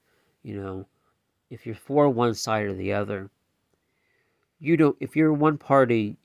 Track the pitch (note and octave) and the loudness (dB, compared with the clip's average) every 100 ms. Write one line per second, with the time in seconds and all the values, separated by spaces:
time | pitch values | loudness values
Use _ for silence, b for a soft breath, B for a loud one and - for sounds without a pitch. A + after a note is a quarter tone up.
0 | _ _ _ _ B2 G2+ G2 F#2+ G2 _ | _ _ _ _ -16 -12 -10 -12 -14 _
1 | _ _ _ _ _ B2+ A2+ G#2+ - C#3 | _ _ _ _ _ -16 -14 -14 -2 2
2 | D3 A#2 A#2+ G#2+ - A2 G#2 F#2+ F#2+ G2+ | 2 2 0 -2 -4 -2 -2 -6 -4 -4
3 | G2+ G2+ G2 _ _ _ _ _ _ _ | -4 -8 -10 _ _ _ _ _ _ _
4 | _ _ _ _ _ _ D3+ E3 D3+ - | _ _ _ _ _ _ -2 2 2 2
5 | - D3+ D#3 D3 D3+ D3 - C#3 B2 A#2 | -4 0 2 2 0 0 2 4 4 2
6 | G#2 - | -2 -8